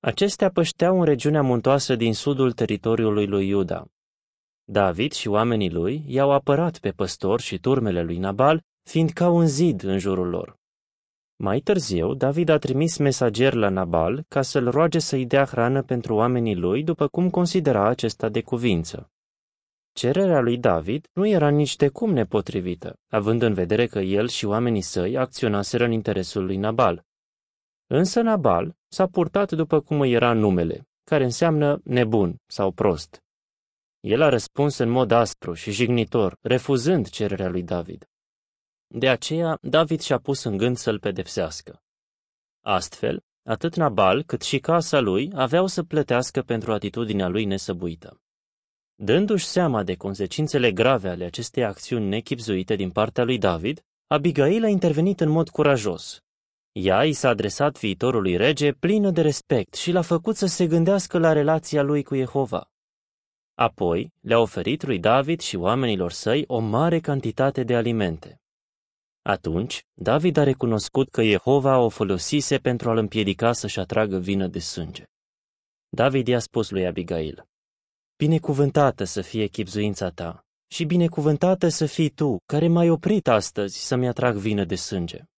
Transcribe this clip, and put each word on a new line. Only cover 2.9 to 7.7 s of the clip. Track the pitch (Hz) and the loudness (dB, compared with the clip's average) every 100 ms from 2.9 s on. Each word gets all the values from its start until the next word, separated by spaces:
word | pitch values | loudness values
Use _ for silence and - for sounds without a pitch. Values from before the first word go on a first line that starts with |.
| 113 113 104 101 | 2 2 2 0
lui | 101 98 | 0 0
Iuda. | 101 92 87 - _ _ _ _ _ _ _ | 0 0 -4 -10 _ _ _ _ _ _ _
David | - 104 98 85 113 | -4 2 2 2 -4
și | - 113 | -4 -2
oamenii | 104 117 113 95 | 0 2 0 0
lui | 85 87 143 147 | -2 -2 -4 -4
i-au | 131 139 | 0 2
apărat | 139 139 143 170 - | 2 2 2 0 -2
pe | 101 | -8
păstori | 90 95 - 95 113 | -4 -6 -4 -2 -2
și | - 92 | -2 -4
turmele | 127 | 0